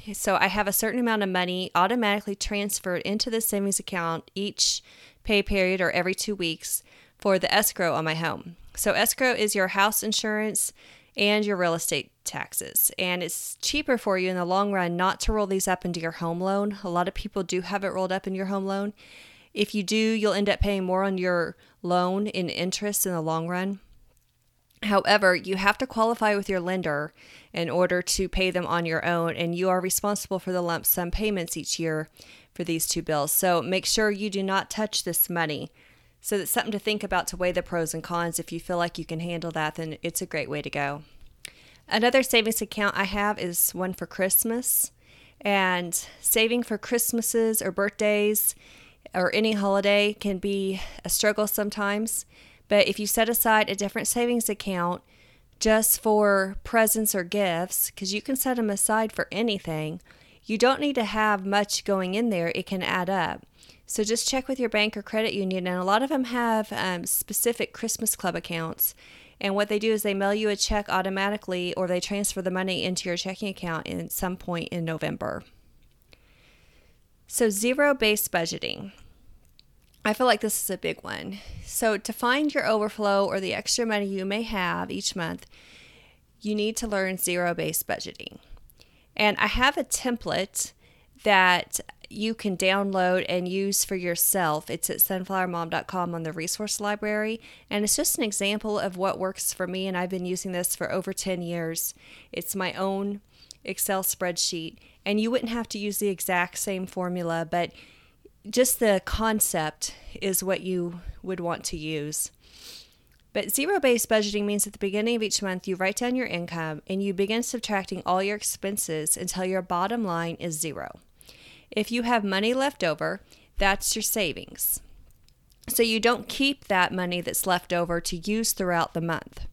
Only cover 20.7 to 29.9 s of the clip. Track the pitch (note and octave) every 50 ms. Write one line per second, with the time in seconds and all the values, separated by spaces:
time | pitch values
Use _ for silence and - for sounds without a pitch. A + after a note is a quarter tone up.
20.7 | G3+ G3 F#3 F3+ F#3 F#3 G3 G3 F#3+ F#3 F3+ F3+ F3+ F3 E3+ D#3+ E3 - - -
21.7 | _ _ - F3 F3 F3+ F3+ F3+ F#3+ G3 G#3 G#3+ - - F3+ E3 - - E3+ F#3
22.7 | F#3 - G#3 G#3 G#3 - - F#3+ F3+ E3 D#3 D#3+ D#3+ D#3+ E3 E3+ F3+ F3+ F#3 G3
23.7 | G3 F#3+ - - - - - _ _ _ _ _ _ _ _ _ _ _ _ _
24.7 | _ _ - G#3 G3+ G3 - - G#3 G#3 G3+ F#3 F3+ D#3+ - F#3 F#3+ F#3+ G3 G3+
25.7 | G#3 - C4+ C4 - A3+ A3 A3+ A#3 A3+ A3 G#3+ G#3 G3+ G3 - G3 F#3 E3+ F3+
26.7 | F#3 F#3 F3 D#3+ D3 C#3+ D3+ D#3+ - - - - - - - _ - E3+ E3+ E3
27.7 | B2+ F3 F3+ F3 F3+ F3+ F3+ - - - F#3+ F3 - G3 F#3+ F#3 F3 F3+ F3 -
28.7 | D#3 E3+ E3+ E3 D#3+ D#3+ - E3+ F3 E3+ E3 E3 - - E3+ E3+ E3+ E3+ F#3 F#3
29.7 | F3+ F#3 F3+ F#3+